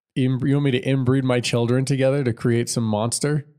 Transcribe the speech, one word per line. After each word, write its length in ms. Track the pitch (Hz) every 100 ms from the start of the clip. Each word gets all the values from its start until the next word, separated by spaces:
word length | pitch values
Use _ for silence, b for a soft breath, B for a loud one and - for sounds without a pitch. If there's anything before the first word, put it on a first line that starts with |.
| _
in-, 240 | - 127 131 143
you 80 |
want 100 | 143 143
me 40 |
to 100 | 123
inbreed 440 | 131 135 123 135
my 160 | 127 123
children 440 | 113 120 117 127
together 380 | 131 135 131 139
to 100 | 123
create 360 | 110 127 117 -
some 160 | -
monster? 640 | 110 104 117 - 143 151 -